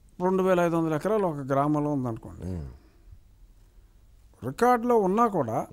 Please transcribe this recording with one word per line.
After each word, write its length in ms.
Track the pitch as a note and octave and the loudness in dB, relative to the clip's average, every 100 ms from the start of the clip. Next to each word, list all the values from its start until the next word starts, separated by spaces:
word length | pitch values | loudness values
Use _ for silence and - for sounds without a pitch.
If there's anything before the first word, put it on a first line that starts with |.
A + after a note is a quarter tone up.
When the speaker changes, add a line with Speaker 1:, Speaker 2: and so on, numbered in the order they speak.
| - - | -20 -4
Speaker 1:
రెండు 200 | F3+ F#3 | 0 2
వేల 160 | F#3 F3 | 2 4
ఐదు 160 | F3 E3 | 2 0
వందల 180 | D#3+ | 0
ఎకరాలు 340 | D3+ F#3 A3 F3+ | -2 0 0 0
ఒక 80 | C#3+ | -4
గ్రామంలో 560 | C3+ C#3 D3 D3+ D3 | -2 0 0 0 0
ఉందనుకోండి. 500 | C#3+ B2+ A2+ - - | -2 -4 -6 -12 -12
Speaker 2:
Hmm. 240 | F2+ F2+ C#2 - - _ - - - _ - - - - - _ - - - _ B2+ | -8 -8 -10 -16 -20 _ -20 -20 -20 _ -20 -20 -20 -20 -20 _ -20 -20 -20 _ -10
Speaker 1:
రికార్డులో 520 | C#3 A#3+ B3 A#3+ A3+ | 2 4 4 4 2
ఉన్నా 300 | F3+ G#3 A#3+ | 4 2 2
కూడా 400 | F#3 A2+ C3 - | 0 -2 -4 -4